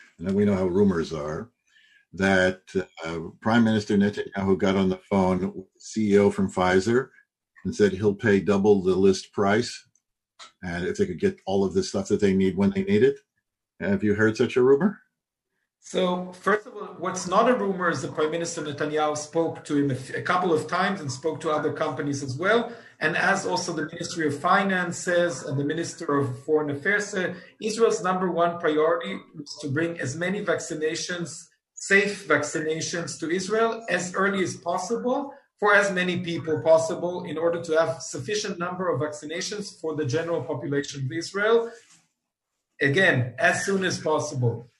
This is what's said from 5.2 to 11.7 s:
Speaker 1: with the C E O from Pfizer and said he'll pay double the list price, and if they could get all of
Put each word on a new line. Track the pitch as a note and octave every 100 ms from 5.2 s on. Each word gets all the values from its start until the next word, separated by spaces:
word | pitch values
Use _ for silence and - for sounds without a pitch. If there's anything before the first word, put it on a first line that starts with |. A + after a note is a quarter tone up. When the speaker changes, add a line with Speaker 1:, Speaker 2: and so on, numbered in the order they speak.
| F#2 F#2
Speaker 1:
with | G2 - -
the | _
C | - A2 G#2+
E | G2+
O | G2+
from | G2+ F#2+
Pfizer | - F#2 F#2 G2+ A#2+ C3 _ _ _ _ _
and | F#2
said | - G2+
he'll | F#2 G#2 G2 A2+
pay | G2
double | E2+ G2 G#2 G2+
the | F#2
list | F#2 G2 F#2+ -
price, | - G2 G#2+ A#2+ - - _ _ _ _ _ - _
and | - F2 F2+
if | G3+
they | F#2+
could | D#2+
get | G2 - -
all | G2
of | F#2+